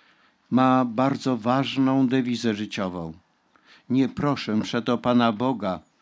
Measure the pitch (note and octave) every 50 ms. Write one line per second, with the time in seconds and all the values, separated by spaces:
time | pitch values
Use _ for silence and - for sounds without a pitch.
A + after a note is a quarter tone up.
0 | _ _ _ _ _ _ _ _ _ _ A#2 B2 C3 C3 C3 B2+ B2+ A#2+ A2 A#2
1 | B2+ C#3 C3+ A2+ - C3 B2+ A2+ G#2 A#2+ B2+ C3+ C3+ A#2 A#2 C3+ C3+ C3 C3 C3+
2 | C3 A#2+ C3+ C3 B2 B2 A#2+ A2 A#2 A#2 G#2 G2+ G#2+ G#2 - A2+ G2 F#2 F2+ F2+
3 | E2 D#2+ D#2+ E2 _ _ _ _ _ _ _ _ _ _ - - _ - B2 C3
4 | C3 A#2+ - - C#3 D3 C3+ - - A2+ G#2+ G#2+ G2 - - A#2+ A#2 - A#2+ A#2
5 | - B2 B2 B2 A#2+ A#2 G#2+ G2+ B2 C3 C3+ G#2 G#2 F#2+ F2+ E2+ - _ _ _